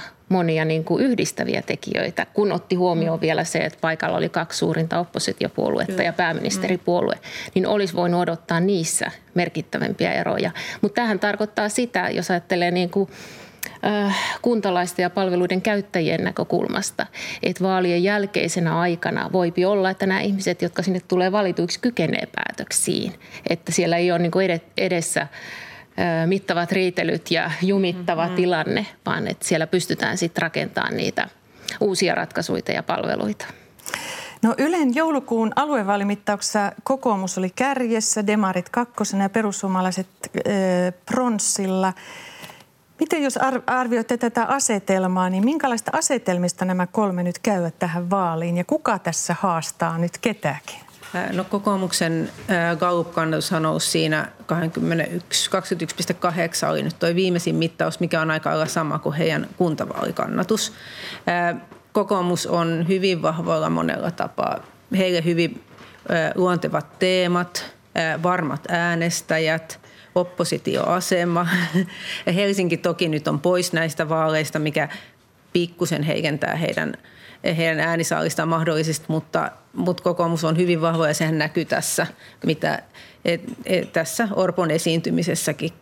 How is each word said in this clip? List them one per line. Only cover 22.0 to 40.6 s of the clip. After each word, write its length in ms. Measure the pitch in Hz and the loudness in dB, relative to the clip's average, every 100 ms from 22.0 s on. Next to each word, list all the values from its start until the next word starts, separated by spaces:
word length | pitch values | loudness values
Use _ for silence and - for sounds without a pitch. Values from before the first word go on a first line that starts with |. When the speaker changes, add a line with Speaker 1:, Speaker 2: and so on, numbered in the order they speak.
| 160 50 - 50 | 0 0 -4 -6
Speaker 1:
päätöksiin. 800 | 50 - - - - - - - - - - | -8 -8 -6 -2 0 -2 -2 -8 -18 -8 -2
Että 220 | 170 - | -2 0
siellä 260 | 170 165 170 | 0 2 2
ei 140 | 175 | 2
ole 80 | 170 | 2
niinku 200 | 175 185 | 2 2
ede-, 220 | 190 165 - - | 2 0 -4 -2
edessä, 440 | 190 175 - - | 0 0 0 -2
äh, 60 | 156 - - - - - - - 175 165 165 | -4 -10 -16 -14 -16 -18 -12 -2 0 2 2
mittavat 440 | 190 196 170 170 | 0 0 -2 0
riitelyt 600 | 190 185 180 165 165 - | 2 0 0 -2 -2 0
ja 200 | 165 175 151 | 0 0 0
jumittava 640 | 185 196 185 180 175 165 | 2 2 2 0 -2 0
Speaker 2:
Mm-hmm. 120 | 170 180 | 0 2
Speaker 1:
tilanne, 500 | 180 165 170 - 208 - - | 2 2 0 -2 -4 -8 -4
vaan 220 | 170 - | -2 -2
että 200 | - - | -4 0
siellä 200 | 160 160 | 0 2
pystytään 500 | 180 - - - 180 | 0 0 -2 -2 0
sit 200 | 170 - | -2 0
rakentamaan 600 | 165 - 147 - - - | -2 -2 -4 -2 -2 -2
niitä 300 | - - 185 - _ - - - | -2 -2 -4 -8 _ -12 -10 -2
uusia 360 | 208 185 180 175 | 0 2 0 0
ratkaisuja 460 | 170 - 170 - - | -2 -4 -2 -4 -2
ja 100 | - | -4
palveluita. 640 | - - - - 214 208 - - - - - - - - - - | -2 -2 -2 -2 -2 -6 -10 -16 -20 -16 -10 -10 -8 -12 -12 0
Speaker 3:
No, 140 | 220 - | 0 2
Ylen 380 | 294 349 277 247 | 2 2 2 2
joulukuun 560 | 320 285 277 233 220 - | 2 0 0 0 0 0
aluevaalimittauksessa 1160 | 294 269 196 202 202 208 - 202 - 214 202 - | 0 0 2 0 0 -2 -2 -2 0 0 0 -4
kokoomus 540 | - 269 247 196 185 - | -2 0 2 0 -2 -2
oli 120 | 185 - | -2 0
kärjessä, 720 | 269 269 240 226 220 220 202 | 0 0 0 0 0 0 2
demarit 420 | 214 190 180 180 | 2 2 0 -2
kakkosena 540 | 240 240 - 208 196 | -2 -2 -2 -2 2
ja 60 | 196 | 2
perussuomalaiset, 800 | 226 214 196 190 185 185 180 185 - - - | 2 0 -2 -2 0 0 -2 -6 -10 -6 -4
äh, 60 | - 202 | 0 2